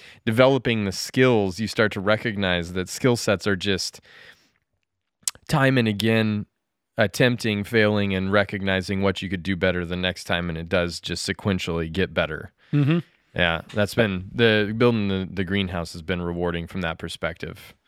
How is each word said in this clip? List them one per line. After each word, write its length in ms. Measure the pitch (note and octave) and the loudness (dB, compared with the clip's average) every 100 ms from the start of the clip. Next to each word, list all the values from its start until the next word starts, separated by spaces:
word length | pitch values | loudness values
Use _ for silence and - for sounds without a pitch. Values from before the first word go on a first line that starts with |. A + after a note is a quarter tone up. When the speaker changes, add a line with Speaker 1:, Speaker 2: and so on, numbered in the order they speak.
| - - A#2 | -20 -8 -2
Speaker 1:
developing 580 | A2+ C3 C3+ B2 A2+ G2 | 4 6 4 0 0 -2
the 60 | |
skills, 680 | - - B2+ B2+ A2+ G2 F2+ | -4 -4 4 4 6 2 -2
you 80 | G#2+ | -4
start 240 | - G#2+ | 0 0
to 60 | G2+ | 2
recognize 720 | F#2+ G#2+ A#2+ G2+ F#2+ F2 E2+ | 0 0 0 -2 0 0 -2
that 160 | F#2 F2+ | -4 -6
skill 260 | - B2+ A#2+ | 0 2 2
sets 300 | - G2 G#2+ | 0 0 0
are 80 | F#2 | -2
just 440 | G2 F#2 - - _ - - - _ _ _ _ _ _ _ _ - - - | 0 -2 -4 -10 _ -20 -20 -20 _ _ _ _ _ _ _ _ -10 -10 -2
time 300 | D3+ C3+ C3 | 2 4 4
and 100 | A2+ | 2
again 580 | G2+ A2+ A2+ A2 G#2 - _ _ _ _ - | 2 2 2 2 -2 -6 _ _ _ _ 0
attempting, 680 | G#2+ - B2+ A#2+ A2+ G2+ | 0 4 2 2 -2 -2
failing, 500 | G2 A#2 G#2 G#2 G2+ | 0 2 4 2 0
and 180 | F#2+ F#2+ | 0 2
recognizing 720 | G#2 G2 G2+ G2 F#2+ F2+ G2 | 2 2 -2 0 0 0 0
what 200 | G2 F#2 | 0 0
you 80 | F#2 | -4
could 140 | F#2 | -4
do 120 | D#2+ F2 | -2 0
better 300 | F#2 F2 E2+ | 0 0 -2
the 100 | F2+ | -2
next 300 | F2+ - - | -4 -4 -4
time, 240 | F2 F2 | -2 -2
and 80 | D#2+ | -6
it 120 | E2+ | -2
does 300 | F#2 F2 E2 | 0 0 -4
just 280 | - F2 - | -8 -8 -6
sequentially 640 | - G#2+ F#2 - E2+ E2 | -4 -2 -2 -2 -4 -4
get 220 | F2 F2 | -2 -2
better. 380 | E2+ D#2 D2+ - _ - | 0 -2 -4 -12 _ -2
Speaker 2:
Mm-hmm. 260 | D3 C#3 E3+ - _ _ | 0 2 0 -2 _ _
Speaker 1:
Yeah, 280 | - F2 E2 - | 0 0 0 -4
that's 220 | G#2+ G2+ - | -2 0 2
been, 340 | G#2+ F#2 F#2+ | 0 0 -4
the, 400 | A#2 A#2 G#2+ G#2 A2+ | 2 4 4 2 2
building 300 | B2 A2+ G2+ | 2 2 0
the, 200 | F#2+ F2 | -2 -4
the 120 | F2 F2 | -4 -2
greenhouse 480 | G2 F#2 F2 E2 | -2 -2 -4 -6
has 80 | F2 | -8
been 200 | D#2+ F2+ | -6 -4
rewarding 460 | F2 F2 F2 E2+ E2+ | -4 -2 -2 -4 -6
from 140 | F#2+ | -6
that 160 | E2+ D#2+ | -6 -6
perspective. 760 | F2 - E2 E2 E2+ - - - | -10 -6 -8 -6 -12 -14 -20 -20